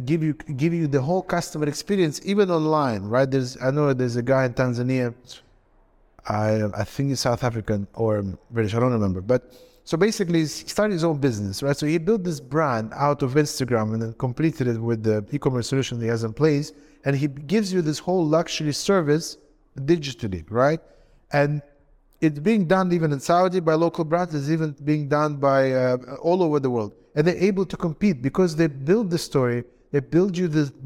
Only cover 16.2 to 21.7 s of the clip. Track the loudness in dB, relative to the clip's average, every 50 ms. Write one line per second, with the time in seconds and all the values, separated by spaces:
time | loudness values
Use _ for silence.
16.2 | -4 -6 -2 0 2 2 2 0 -2 -6 -12 -20 -20 -20 _ _ -4 -2 0 0
17.2 | -2 -4 -4 -8 -4 0 0 0 0 0 0 0 0 0 -2 -4 -2 -2 0 0
18.2 | 2 2 2 2 0 -2 -4 -4 -4 -4 -4 -2 0 2 2 2 2 2 2 0
19.2 | 0 -6 -12 -16 _ _ _ _ _ _ -14 -4 0 0 0 0 0 -4 -8 -8
20.2 | -6 -6 -6 -8 -8 -4 0 2 2 2 2 0 -6 _ _ -20 _ _ _ _
21.2 | _ _ 0 0 2 2 0 -4 -6 -12